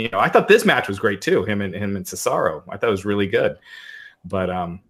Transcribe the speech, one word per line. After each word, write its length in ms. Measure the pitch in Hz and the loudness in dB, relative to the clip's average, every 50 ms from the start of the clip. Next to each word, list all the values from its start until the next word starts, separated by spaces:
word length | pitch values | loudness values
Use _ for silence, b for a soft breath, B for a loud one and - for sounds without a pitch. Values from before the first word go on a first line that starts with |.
| 110 | -4
you 60 | 113 | -2
know, 100 | - 98 | 2 2
I 100 | 113 170 | 2 6
thought 180 | - 240 - - | 6 4 4 4
this 180 | 202 233 - | 0 0 2
match 220 | 196 147 127 - - | 4 2 2 2 -2
was 100 | 98 98 | -4 0
great 220 | - 110 101 95 | 0 0 0 0
too, 220 | - 160 - - 92 | 0 2 2 2 2
him 180 | 107 104 101 | 2 0 0
and, 140 | 101 95 87 | -2 -2 -2
him 200 | 104 104 98 98 | -4 -2 -2 -2
and 100 | 98 92 | -4 -4
Cesaro. 580 | - 98 101 - 123 135 170 - 87 78 73 - - | -6 -8 -4 -2 0 0 2 2 0 0 -2 -8 -12
I 80 | - - | -6 -2
thought 100 | - 117 | 0 2
it 40 | |
was 140 | 104 95 92 | 2 2 0
really 220 | 104 101 101 101 95 | 0 0 2 0 2
good. 300 | 101 117 135 - - B B B B B B B B B B B B B _ | 2 2 2 2 0 B B B B B B B B B B B B B _
But, 240 | 87 101 95 92 90 | -6 -2 -2 0 0
um, 300 | 90 90 90 87 87 92 - _ | -2 -2 -4 -4 -6 -12 -14 _